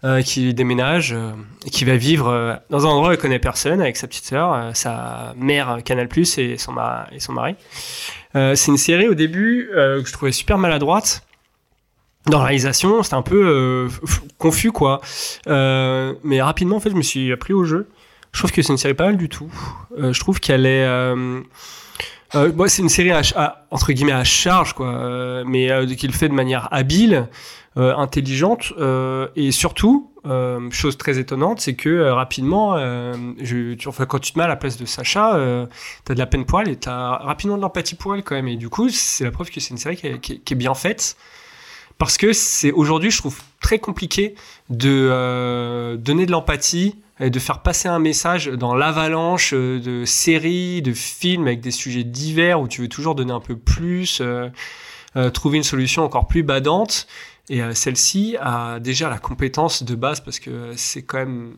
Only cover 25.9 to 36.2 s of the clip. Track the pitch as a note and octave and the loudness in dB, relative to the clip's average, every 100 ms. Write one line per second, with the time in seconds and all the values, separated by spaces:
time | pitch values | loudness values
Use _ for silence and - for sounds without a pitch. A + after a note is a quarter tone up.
25.9 | C3 C#3 B2 D#3 C#3 C3 C3 A#2+ C3+ C3+ | -2 -2 0 2 2 2 0 0 0 2
26.9 | E3 A3+ E3 A#2+ - - - - - B2+ | 6 6 6 2 -8 -20 -20 -10 2 2
27.9 | C3 C3+ F3+ C3+ C3 F3 A#3 - - C#3 | 2 0 -2 -2 0 2 2 -2 -4 -2
28.9 | C3 C3 C3 C3 - C#3 C3 E3+ - G#3 | 0 -2 -4 -6 -2 0 2 -2 2 4
29.9 | C#4 C#4+ - D3+ C3 B2+ B2 A#2+ - D3 | 4 2 -14 -4 -2 -2 -4 -6 -4 -4
30.9 | C3+ - C3 B2+ C3 D#3+ G#3+ - A#2+ D3+ | -2 -2 -2 -2 -2 -2 -2 -4 -4 0
31.9 | E3+ D3 B2+ B2+ - C3+ F#3+ G#3+ F3 B2+ | 2 2 2 -2 -2 0 2 2 0 -2
32.9 | B2 B2 B2 B2 A#2 B2+ A#2+ A#2+ A#2 C#3 | -4 -6 -8 -10 -10 -4 -4 -4 -6 -10
33.9 | C3 C3 C3+ - E3 E3+ E3 C#3 A#2 A#2+ | -4 -2 -2 -2 0 0 0 -4 -6 -8
34.9 | - B2+ G3 A3 F#3 C3 B2 B2 - - | -6 -2 2 2 4 2 -2 -4 -12 -18
35.9 | - - B2 | -16 -4 -2